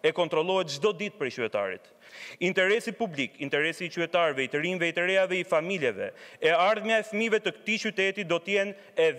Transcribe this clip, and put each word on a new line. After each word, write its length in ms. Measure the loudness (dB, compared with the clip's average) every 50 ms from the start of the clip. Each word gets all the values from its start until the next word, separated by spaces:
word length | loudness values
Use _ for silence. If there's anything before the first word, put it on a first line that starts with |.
e 100 | 2 2 2
kontrollohet 560 | 2 0 2 2 0 0 2 0 0 0 -2
çdo 240 | -4 0 0 0 0
ditë 220 | 0 -6 -8 -6 -4
prej 160 | -6 -6 -2
qytetarit. 480 | -2 -4 -2 0 -2 -2 -2 -4 -8 -14 -20 _ _ -20 -20 -20 -18 -16 -16 -8 _ -2
Interesi 480 | 0 2 2 4 4 4 2 0 -4
publik, 460 | -4 -4 -4 -4 -2 -4 -4 -4 -4 -8
interesi 460 | -6 -2 0 0 0 0 -2 -4 -10
i 60 | -8 -4
qytetarëve, 500 | -4 -4 0 2 2 2 2 2 0 -4
i 60 | -2
të 100 | -2 -2 -2
rinjve, 260 | -2 -2 0 -2 -2
i 60 | 0
të 100 | 0 0
rejave, 320 | 2 2 2 2 2 0 -4
i 80 | -2
familjeve, 640 | 0 0 0 2 0 -4 0 0 -2 -2 -2 -6 -8 -8 -14 -20 -20 -12 0
e 100 | 2 4
ardhmja 480 | 4 6 4 4 2 2 0 0 0 0
e 80 | 0
fëmijëve 320 | -2 -2 -2 0 2 0 0
të 140 | 0 -2 -6
këtij 240 | -4 -4 -4 -4 -2 -2
qyteti 420 | -4 -2 0 0 0 0 -4 -2
do 120 | -2 -2 -2
të 140 | 0 0 0
jenë 360 | 0 0 -2 -4 -12 -18 -8 0
e 100 | 2 4 4 2